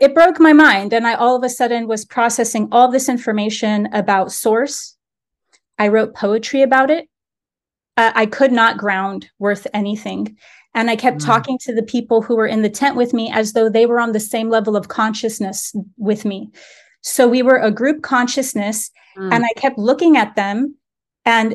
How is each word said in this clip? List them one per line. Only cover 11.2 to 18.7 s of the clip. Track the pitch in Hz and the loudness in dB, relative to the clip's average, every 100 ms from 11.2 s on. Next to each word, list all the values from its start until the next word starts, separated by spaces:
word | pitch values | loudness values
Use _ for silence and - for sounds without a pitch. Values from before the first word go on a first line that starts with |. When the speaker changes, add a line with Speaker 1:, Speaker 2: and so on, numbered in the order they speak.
Speaker 2:
Mm. | 151 | 0
Speaker 1:
talking | 233 254 254 | 0 0 -8
to | - | -6
the | 226 | -6
people | 220 240 233 226 | -4 -4 0 0
who | 220 226 | 0 -2
were | 214 | 0
in | 220 | 0
the | 214 | -2
tent | - 277 247 | 0 -2 0
with | 247 | -2
me | 233 226 | -2 -2
as | 226 214 | -2 0
though | 233 220 | 0 2
they | 226 233 | 2 2
were | 240 | 2
on | 233 | -2
the | 214 | -4
same | 220 226 226 | -4 -4 0
level | 226 214 208 | 0 0 -4
of | 196 | -4
consciousness | - 220 214 220 220 196 208 - 208 185 - | -4 -4 -2 -6 -6 -8 -8 -10 -10 -12 -8
with | 208 214 208 | -4 -2 -4
me. | 190 214 _ - - _ _ | -8 -12 _ -20 -20 _ _
So | - - 247 | -6 2 2
we | 254 | 4
were | 254 254 | 2 2
a | 220 | 2
group | 214 262 302 | 0 -2 -2
consciousness, | - 254 247 269 262 214 202 | -2 -2 -2 -4 -4 -4 -4